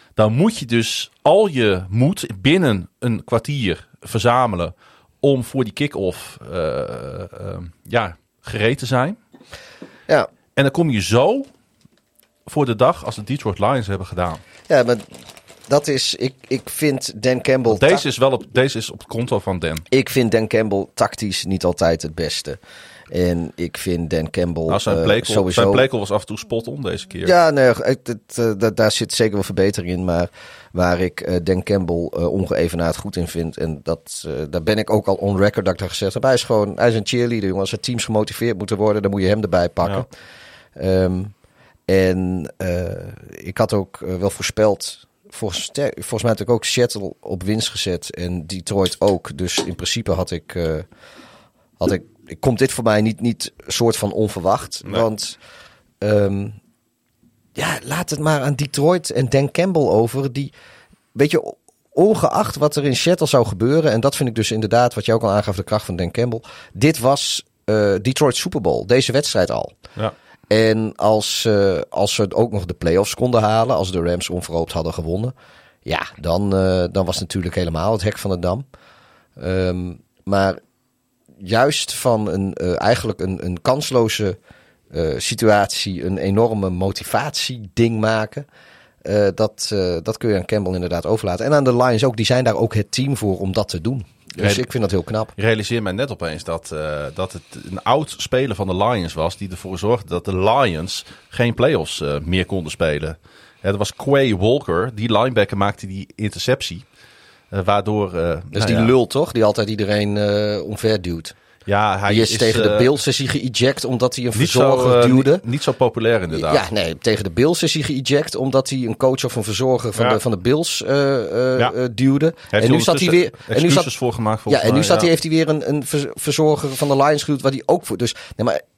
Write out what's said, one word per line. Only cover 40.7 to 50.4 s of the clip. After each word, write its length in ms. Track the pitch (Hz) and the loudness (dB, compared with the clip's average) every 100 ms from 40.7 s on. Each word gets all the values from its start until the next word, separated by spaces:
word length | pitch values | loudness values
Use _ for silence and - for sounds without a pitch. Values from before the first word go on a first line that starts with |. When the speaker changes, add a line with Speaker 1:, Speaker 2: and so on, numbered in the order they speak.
Speaker 1:
Ja. 60 | - 90 92 | -6 0 2
Speaker 2:
Ehm, 180 | 92 92 104 101 _ _ _ _ | 2 0 -6 -12 _ _ _ _
en, 680 | - 95 92 92 92 92 78 - | 0 4 4 2 0 -2 -6 -8
eh, 500 | 95 90 87 50 - - - | -4 -4 -4 -8 -12 -16 -18
ik 300 | 50 - 95 | -16 -6 -2
had 140 | 113 | 0
ook, 280 | 104 92 - | 0 -2 -8
eh, 160 | - 92 | -8 -2
wel 140 | 95 | -2
voorspeld, 760 | - 104 - 107 98 - - _ _ _ | -2 -4 2 2 2 -4 -14 _ _ _
volgens, 420 | - 107 92 - - 143 | -8 -6 -6 -6 -4 -4
volgens 280 | - - 110 | -4 -6 -2
mij 80 | 120 | 0
had 100 | 107 | 0
ik 100 | 104 | 0
ook 140 | 117 | 0
Seattle 480 | - - 120 104 98 - | 0 0 0 -2 -8 -10
op 220 | - 92 | -8 -6
winst 260 | 92 110 110 | -2 -2 -2
gezet 460 | - 101 87 - | -4 -4 -4 -6
en 320 | - 90 90 80 | -8 -6 -6 -6
Detroit 500 | 95 82 98 92 - | -10 -2 2 0 2
ook. 360 | 101 92 - 71 | 2 2 -2 -6
Dus 260 | 90 - | -4 -4
in 100 | - | -4
principe 360 | 87 - 120 113 | -6 -6 -4 -2
had 180 | 85 92 | -2 -2
ik, 240 | 87 | -6